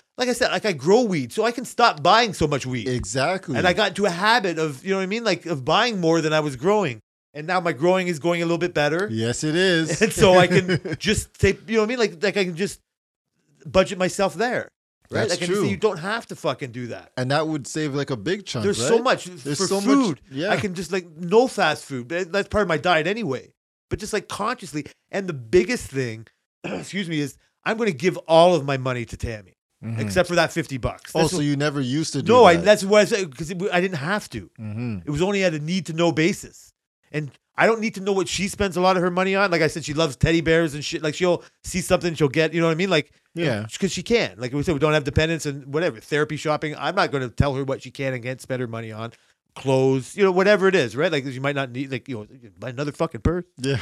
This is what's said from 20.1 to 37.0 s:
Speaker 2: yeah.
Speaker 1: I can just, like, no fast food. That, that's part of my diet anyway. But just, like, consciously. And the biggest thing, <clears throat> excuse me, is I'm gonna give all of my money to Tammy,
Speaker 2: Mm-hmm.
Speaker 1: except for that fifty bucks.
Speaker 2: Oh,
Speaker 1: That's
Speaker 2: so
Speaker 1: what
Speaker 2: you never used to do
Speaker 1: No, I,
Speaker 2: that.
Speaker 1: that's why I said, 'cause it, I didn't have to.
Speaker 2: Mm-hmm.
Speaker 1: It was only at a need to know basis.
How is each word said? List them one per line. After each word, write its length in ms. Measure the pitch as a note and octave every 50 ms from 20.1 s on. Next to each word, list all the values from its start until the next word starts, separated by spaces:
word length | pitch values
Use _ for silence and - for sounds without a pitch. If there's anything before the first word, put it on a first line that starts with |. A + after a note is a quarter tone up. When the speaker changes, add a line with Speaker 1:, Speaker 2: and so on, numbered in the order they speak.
| - - - _
Speaker 2:
yeah. 200 | C3+ C3+ E3 G#3
Speaker 1:
I 60 | -
can 180 | D#3+ G#3 G3+ F3+
just, 180 | F3 F#3 - F#3
like, 140 | F#3+ E3+ F3 D#3
no 300 | D#3 F3+ E3+ G3+ A3+ C4
fast 380 | B3+ - G#3+ F#3 - D3+ - -
food. 240 | - C#3 B2 A#2+ B2
That, 240 | E3 F3 F#3+ E3 E3+
that's 160 | G3 G3 -
part 140 | - G#3+ G3+
of 60 | F3
my 100 | E3 D3
diet 280 | A#2+ F3+ F3 D#3+ D3+
anyway. 460 | F3 G#3 A#3 A3 D3 B2+ A#2 - - _ _ _ _ _ _ _ _
But 120 | F#3 E3
just, 120 | G#3+ G3 -
like, 160 | G3+ - -
consciously. 580 | - - G3+ A3+ B3 A#3+ G3+ D3+ D3+ D3+ C#3 - - _ _ _ -
And 160 | F#3+ G3 F3+
the 40 | D#3+
biggest 520 | C3 A#2 A2 - A3 A3 G3+ B3 - - -
thing, 380 | C#3 C3+ C3 A#2 A2 A2+ A2 - _ _ _
<clears throat> 180 | _ _ _ -
excuse 440 | - - F3 D#3 - D#3+ F#3+ G3 E3
me, 120 | E3 D3+
is 160 | D3 C3 - _ _ _ _ _ _
I'm 120 | D3+ F#3+
gonna 160 | A3 A#3 G#3 E3
give 240 | A#2 C#3+ F3+ E3+ E3+ - -
all 260 | E3 D#3+ E3+ F3+ F3+
of 80 | D#3 C3+
my 120 | C#3 C#3 C3
money 260 | B2+ C3 B2+ A#2+ A#2
to 120 | - -
Tammy, 360 | - - A#2+ A2+ G#2+ F#2+ - _ _ _ _ _ _ -
Speaker 2:
Mm-hmm. 160 | A2 A2+ A2+
Speaker 1:
except 260 | - G#2 G2 F#3 F3 -
for 60 | F3
that 160 | F3 D#3+ C#3+ -
fifty 260 | E3+ D3+ - C#3 B2
bucks. 340 | G#2 - F#2 - - - -
Speaker 2:
Oh, 40 | D#3+
Speaker 1:
That's 120 | E3 D3+ F#3
Speaker 2:
so 40 |
Speaker 1:
what 80 | E3+ D3
Speaker 2:
you 80 | D3 C#3+
never 260 | C#3 C#3+ D3+ C#3 C#3+ C3+
used 320 | B2 C3 D#3 D#3+ - -
to 80 | C#3 D3
do 100 | F3+ A3+
Speaker 1:
No, 120 | B3+ A3+
I, 120 | F3+ E3+
Speaker 2:
that. 80 | E3+ E3+
Speaker 1:
that's 180 | G3+ G#3+ G3+ G3
why 200 | G3 G#3 G#3 G#3
I 20 |
said, 320 | D#3 A3+ G3+ F#3+ D#3 B2+
'cause 140 | A#2 E3 D3
it, 100 | G3 E3+ F#3+ G3+ F3+
I 80 | F3+ F3+
didn't 160 | G3 F#3 C#3
have 300 | C3+ E3 G3+ G#3 - -
to. 200 | - A2+ F2+ - _ -
Speaker 2:
Mm-hmm. 400 | A2 G#2+ G#2 A2 B2 A#2+ G#2+ F#2 E2
Speaker 1:
It 60 | -
was 100 | D3 D3
only 240 | F3+ F#3+ G3+ G3 F#3+
at 80 | F3+ D#3+
a 60 | D3+
need 260 | D3+ D#3+ F3+ F#3+ D3
to 60 | - -
know 200 | D#3+ E3+ E3+ D3
basis. 600 | D#3 D#3 E3+ F3 - - G2+ - - - - _ _ _ _ _ _